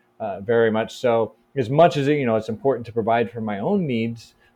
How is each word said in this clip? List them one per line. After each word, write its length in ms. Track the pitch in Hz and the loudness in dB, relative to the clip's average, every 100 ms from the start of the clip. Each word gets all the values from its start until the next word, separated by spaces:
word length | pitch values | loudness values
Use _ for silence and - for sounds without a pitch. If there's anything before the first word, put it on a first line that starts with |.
| _ - | _ -10
uh, 200 | 110 92 | -10 -6
very 280 | 101 117 113 | 0 4 4
much. 240 | 107 113 - | 2 -2 -2
So 360 | 123 117 107 - _ 139 | 0 2 0 -6 _ -6
as 120 | 113 | 0
much 280 | 147 170 151 | 4 4 4
as, 100 | 139 | 0
you 180 | 147 120 | 0 2
know, 120 | 110 | 0
it's 100 | - | -2
important 380 | 110 135 120 113 | -4 -2 -2 -4
to 80 | |
provide 360 | 117 107 117 110 | -4 0 0 0
for 120 | 117 | -4
my 180 | 110 98 | -6 -4
own 260 | 143 202 151 | -2 -2 -2
needs, 500 | 117 117 117 - _ _ | -2 -4 -6 -16 _ _